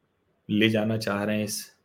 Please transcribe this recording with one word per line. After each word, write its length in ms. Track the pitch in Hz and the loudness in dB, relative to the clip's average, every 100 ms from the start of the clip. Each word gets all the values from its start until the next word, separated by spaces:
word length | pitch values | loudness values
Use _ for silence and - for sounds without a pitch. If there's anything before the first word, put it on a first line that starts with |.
| _ _ _ _ - | _ _ _ _ -4
ले 200 | 107 110 | 2 4
जाना 280 | 110 107 110 | 4 0 -2
चाह 260 | 110 101 | -2 -2
रहे 140 | 104 107 | -2 -2
हैं 80 | 104 | -2
इस 300 | - - _ | -6 -12 _